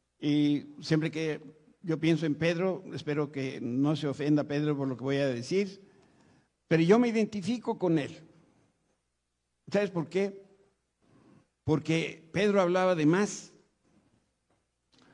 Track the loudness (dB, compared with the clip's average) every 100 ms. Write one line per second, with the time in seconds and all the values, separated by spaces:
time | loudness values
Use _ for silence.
0 | _ -6 0 2 2 0 -4 -10 -2 0
1 | 0 -4 -6 -6 -10 -20 _ _ -6 -2
2 | 2 2 0 0 0 0 -2 -4 -8 -10
3 | -4 -4 -4 -4 -8 -6 -4 0 0 0
4 | -2 -2 2 2 0 -2 -2 -2 -4 -4
5 | -2 0 0 -2 -2 -2 -2 -8 -20 _
6 | _ _ _ _ _ _ 0 4 6 6
7 | 6 2 0 -2 -4 -4 -4 -2 0 0
8 | 0 -10 -20 -20 _ _ _ _ _ _
9 | _ _ _ _ _ _ -4 -2 0 -4
10 | -4 -2 -2 -6 -20 _ _ _ _ _
11 | _ _ -20 -20 _ _ 0 0 2 -2
12 | -2 -8 -8 0 2 4 4 4 2 4
13 | 4 4 2 -4 -16 -20 _ _ _ _
14 | _ _ _ _ _ _ _ _ _ _
15 | _